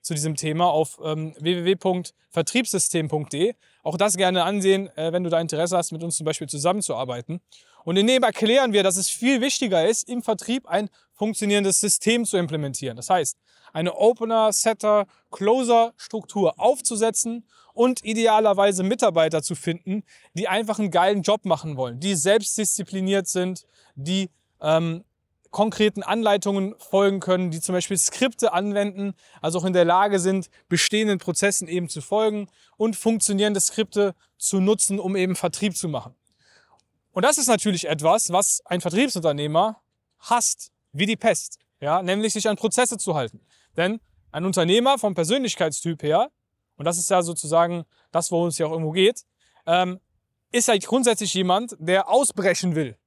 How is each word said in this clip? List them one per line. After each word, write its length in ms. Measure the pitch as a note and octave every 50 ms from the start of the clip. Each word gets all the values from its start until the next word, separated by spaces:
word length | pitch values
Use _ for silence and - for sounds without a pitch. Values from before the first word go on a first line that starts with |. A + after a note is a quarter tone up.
zu 120 | _ - E3
diesem 240 | D3+ D3 D#3+ D3+
Thema 340 | - - D#3 D3+ E3 F3 F3
auf, 260 | D3+ D#3 D#3+ - - - -
ähm, 320 | D#3 D#3 D#3 D#3 D#3+ D#3 -
w 160 | D3 E3 F3+
w 80 | F3 E3+
w 100 | F3+ G3
punkt 380 | - - F#3+ F3+ F3+ F3 - _ _ _ _
vertriebssystem 800 | - E3+ E3 - - B3 B3 - - F#3 - - - E3+ D#3 D3+
punkt 240 | D#3 D3+ D3+ - C#3
d 160 | C#3+ F3 A3+
e. 60 | A#3+ _ _ _ _ _ _
Auch 140 | D#3 D3+
das 180 | E3+ G3+ G#3+ F3+
gerne 280 | F3+ F#3+ F3+ F#3 F3+ E3
ansehen, 440 | F3+ G#3 G3+ F#3 F#3+ F#3+ F#3+ G3 F#3 -
äh, 160 | - D#3 E3
wenn 140 | D#3+ F3+ F3+
du 40 | E3+
da 120 | E3+ E3
Interesse 340 | E3+ D#3+ E3 D3+ E3 E3+ F#3
hast, 160 | F3 E3 -
mit 100 | E3 D#3+ E3
uns 120 | E3+ D#3
zum 80 | - D#3
Beispiel 240 | D#3 D#3 - E3
zusammenzuarbeiten. 920 | C#3 - C#3+ C#3 F3 F#3 G#3 G3 - D3 A2+ C3 B2 B2 B2 A#2+ - D#3+ F3 _ _ - - _ _ _ _ _
Und 140 | E3 F3
in 100 | F#3+ G3+
dem 160 | A#3 C4 C4 B3
erklären 480 | A3+ - - A3+ G#3+ A#3 C4+ C4+ A#3+
wir, 100 | G3+ G#3
dass 140 | F#3+ F#3+ F3+
es 140 | F#3+ F#3+ -
viel 320 | - - A#3 B3+ C#4 A#3
wichtiger 440 | A#3+ C#4 - - C4+ G#3+ F#3 E3 D#3+
ist, 220 | G3+ A#3 - -
im 160 | - B3 B3 -
Vertrieb 440 | - A3 - - - A#3 C4+ _
ein 220 | - E3+ G3 G#3+ G3 _ _ _ _
funktionierendes 680 | _ _ G#3 A3 G#3+ - G#3+ G3+ G3+ G#3 G3+ G3 F3+ -
System 420 | G#3 G#3 - - - G#3+ A#3 A#3+ A#3
zu 140 | - -
implementieren. 580 | F#3 F3 C#3+ D#3 D#3 D3 C#3 B2+ - C#3+ B2+ A2+
Das 140 | A#2+ B2 -
heißt, 280 | F#3 F3+ D3+ - - _ _ _ _ _ _ - _
eine 240 | D#3+ E3 - -
Opener, 560 | - G3 A3+ B3 - A#3 A3+ A3+ A3+ A3 A3 G#3
Setter, 520 | - - A3+ A3 _ - G#3+ G#3 G#3 G3 _ _ _ _ _
Closer 640 | - - G3 G#3 A#3 C4 B3+ A#3 A#3 A#3 A3+ A#3 _
Struktur 600 | _ - - - A3 E3+ - - G3+ F#3+ D#3+ -
aufzusetzen 880 | - F#3 A#3 C#4 B3+ - - A#3 G#3 A3 A3+ A3 - - A#3 A#3 A#3+ - _ _ _ _ _ _
und 280 | - A#3 B3+ B3+ - -
idealerweise 800 | G#3 A3 A3+ A3+ A3+ G#3+ G#3+ A3 G#3+ G3 F#3+ G3 G3+ G3 F3+ F#3
Mitarbeiter 600 | F#3+ B3+ A#3 B3+ G#3+ E3 E3+ D#3+ D#3+ D#3+ D#3 D3
zu 100 | - F3
finden, 500 | - - E3 D#3+ F3 _ F#3 F#3+ G#3+ - _ - - _ _ _
die 140 | E3 G#3
einfach 320 | F#3 F#3+ G#3 A#3 G#3 G#3+ G#3+
einen 120 | G#3+ F#3+
geilen 320 | D#3 F3 F3+ F#3+ G#3 G3+ E3
Job 200 | - G#3 A3 _
machen 320 | G3 E3 - - D#3+ D3
wollen, 240 | C3 C3 B2 A#2+ B2
die 160 | D#3 G3 G3
selbstdiszipliniert 1120 | D#3+ C#3+ F#3 G#3 A3+ G#3 - - A3 G#3+ - - - F#3+ - F#3+ F#3+ F#3 F#3+ G3 G3 F#3
sind, 380 | - - F#3 F3+ F#3 F#3 - _ _ _ _ _ _ _
die, 340 | C3+ C#3 D#3+ F#3 F#3+ F#3+ F3+ _ _ _ _ _ _
ähm, 420 | D3+ D3+ D#3+ D#3+ E3+ E3 E3 E3+ - _ _ _ _ _ _ _ _ _
konkreten 520 | - - G#3 A3 - - G#3+ G#3+ - G3+ F#3+
Anleitungen 720 | - G3 A#3 A3+ G#3 G3+ G3+ - G3+ G3 G3 F#3+ G3+ A3
folgen 420 | _ - - - G3 G3+ G3 G3 F#3+
können, 300 | - F#3 F#3 F3+ F#3 F3
die 100 | D#3 E3
zum 140 | - - F#3
Beispiel 240 | F3+ - - G3
Skripte 560 | F#3 - - - - B3+ C4 A3+ - A#3+ G#3+ E3+
anwenden, 640 | F3 G3 G#3 G3+ G3+ G3+ G#3 F#3 G3 G3+ G3+ F#3 _ _ _ _ -
also 160 | - D#3+ E3
auch 80 | F3+ D#3+
in 80 | F#3+ F3+
der 100 | F3+ F3
Lage 360 | E3 F3 F#3 G3+ G#3 G3+ F#3+
sind, 280 | E3+ F#3+ F#3+ G3 F3 - _ _ _
bestehenden 500 | _ F3 D#3+ - - - G#3+ A3 G#3+ G3+
Prozessen 500 | F3+ - - E3+ - - G3+ G3 - F#3
eben 220 | D#3 E3+ F3+ F3 D#3
zu 120 | - D#3+
folgen 480 | C3 - G3+ G#3+ A3 A3 G#3 G#3 G3+ - _ _ _ _ _
und 180 | _ G#3+ A3+ G#3
funktionierende 640 | - - A3+ A3+ G#3+ - - G3+ G3 G#3 G#3+ G#3 G3
Skripte 540 | - - - - A3 - - G#3 G3+ G3 F3 _ _ _ _
zu 220 | _ - - - G3
nutzen, 400 | F#3 G3 A3 G3 - - G3 G3+
um 160 | F3 F#3+ G3
eben 200 | F#3+ F#3 F#3 F#3
Vertrieb 400 | - - E3+ - - G3+ G#3 F3
zu 140 | - - E3+
machen. 240 | D3 A#2+ - B2 - _ _ _ _ _ _ _ _ _ _ _ _ _ _ _ _ _ _ _ _
Und 120 | F#3 F#3+
das 140 | C#4 D4+ D4+
ist 80 | C4
natürlich 420 | B3+ A#3 G3+ - G#3+ F#3 E3 - D3+
etwas, 420 | D#3+ D3+ C#3+ D#3+ F3+ A3+ - -
was 300 | E3+ F#3 G3+ - - - _
ein 140 | - F3+ F3+
Vertriebsunternehmer 1000 | - F3+ D#3+ G#3 C#4 C4+ - F#3 D#3+ E3 C#3+ C#3+ D3 D3+ D3+ E3 G3 A3 G#3+ _ _ _ _ _ _ _ _ _
hasst, 520 | - - A#3 A#3+ A3 - - _ - - _ _ _ _
wie 160 | - C#3+ G3
die 100 | G#3 A3+
Pest, 400 | - - A3+ F3+ - - - - _ _ _ _ _
ja, 220 | C#3+ C#3+ D#3 F#3 F#3
nämlich 300 | F3+ F#3+ G3+ A3 A3 G3+
sich 140 | A3 F#3
an 80 | A3 G#3
Prozesse 440 | - - A3 - - B3 A#3+ A#3+ G3+
zu 160 | - G3 D#3+
halten. 260 | D3+ B2 A2 - - _ _ _ _ _ _ _
Denn 240 | - E3+ F#3 A3 A3+ _ _ _ _ _ _
ein 140 | - D3+ E3+
Unternehmer 540 | G3 F3+ F#3+ E3 E3+ F#3+ A#3 A#3+ C4+ C#4 B3+
vom 160 | - G#3 F#3
Persönlichkeitstyp 880 | F3 E3 D#3 A3+ C#4 C4 G#3+ - - F3+ D#3+ C#3+ - - E3+ E3 D3+ -
her, 260 | D3 D3+ F3+ A#3+ D4+ _ _ _ _ _ _ _ _ _
und 80 | _ C#3+
das 140 | E3 F3 F3
ist 100 | E3+ -
ja 140 | G3 F#3 F3
sozusagen 600 | E3+ E3+ - - D3 D#3+ E3+ E3+ E3+ F3 E3+ D#3+ _ _ _ _ _
das, 180 | - E3 E3+ -
worum 200 | F3+ E3+ F3 E3+
es 100 | D3+ -
ja 80 | E3
auch 40 | D3+
irgendwo 200 | D#3+ E3 D#3+ D#3
geht, 320 | D#3 F#3 F#3+ G#3+ B3 - - _ _ _ _ _ _ _ _
ähm, 340 | - E3+ F3+ F#3 F3+ F#3 F#3+ _ _ _ _ _ _ _ _ _ _
ist 160 | - A#3+ A#3
halt 180 | - A3+ G3+ -
grundsätzlich 480 | - A3 C4 B3 A#3+ A3 - G#3+ F#3 -
jemand, 420 | F#3 F#3+ F3+ F3+ G3+ A#3+ A#3+ - _
der 280 | D#3+ E3 F#3 F#3+ F#3+
ausbrechen 680 | - G#3 B3+ C#4+ - - - F#3 G3 F3 - - F3+ D#3+
will. 220 | D#3+ D#3 B2 A2 _ _